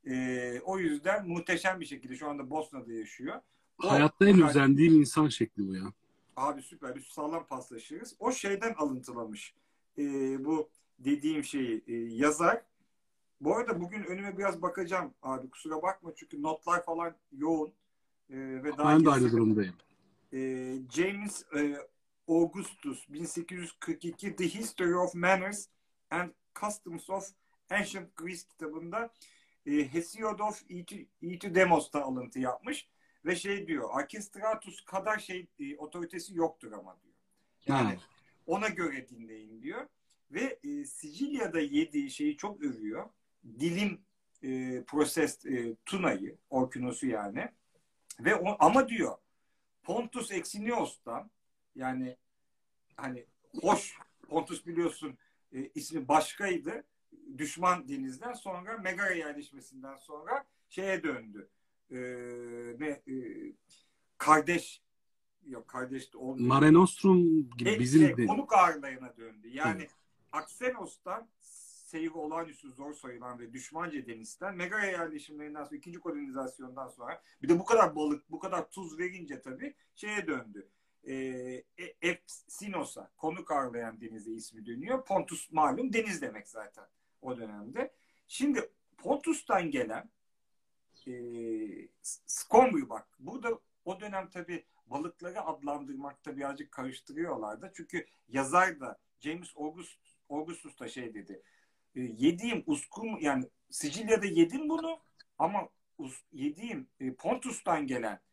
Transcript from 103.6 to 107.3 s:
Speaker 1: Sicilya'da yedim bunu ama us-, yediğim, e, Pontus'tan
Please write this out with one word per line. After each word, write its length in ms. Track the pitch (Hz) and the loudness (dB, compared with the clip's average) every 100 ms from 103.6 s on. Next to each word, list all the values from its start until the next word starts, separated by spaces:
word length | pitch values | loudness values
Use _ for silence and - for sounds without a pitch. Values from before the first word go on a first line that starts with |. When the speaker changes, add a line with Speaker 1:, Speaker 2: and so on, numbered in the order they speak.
| _ | _
Speaker 1:
Sicilya'da 560 | - 147 165 220 220 196 | -6 -4 -4 2 2 4
yedim 440 | 165 165 269 311 | 6 6 6 -2
bunu 300 | 320 330 330 _ _ - _ | -2 -2 -8 _ _ -20 _
ama 300 | 160 202 175 _ _ _ | 0 0 -6 _ _ _
us-, 240 | 135 - _ | -12 -12 _
yediğim, 560 | 131 143 151 233 175 131 _ | -4 -4 -4 -8 -8 -10 _
e, 140 | 131 | -8
Pontus'tan 720 | 131 175 | -4 -2